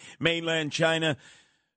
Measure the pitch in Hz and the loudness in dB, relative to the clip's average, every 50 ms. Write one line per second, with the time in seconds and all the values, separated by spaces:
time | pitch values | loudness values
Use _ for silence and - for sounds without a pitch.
0 | - - - - 139 165 165 170 165 165 165 160 156 147 - - 170 160 165 160 | -10 -18 -10 -2 0 0 0 0 -2 -2 -2 -2 -2 -2 -2 0 2 2 2 2
1 | 160 160 139 - - - - - _ _ _ _ _ _ _ | 0 0 -2 -2 -6 -14 -20 -20 _ _ _ _ _ _ _